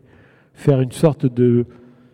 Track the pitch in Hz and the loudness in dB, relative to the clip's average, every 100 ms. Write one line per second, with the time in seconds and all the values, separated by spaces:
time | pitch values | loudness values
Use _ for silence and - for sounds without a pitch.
0 | _ _ _ _ _ _ - 135 127 - | _ _ _ _ _ _ -2 0 -2 0
1 | 165 139 131 120 123 120 117 - - _ | -2 0 -4 0 0 0 -2 -10 -20 _
2 | _ | _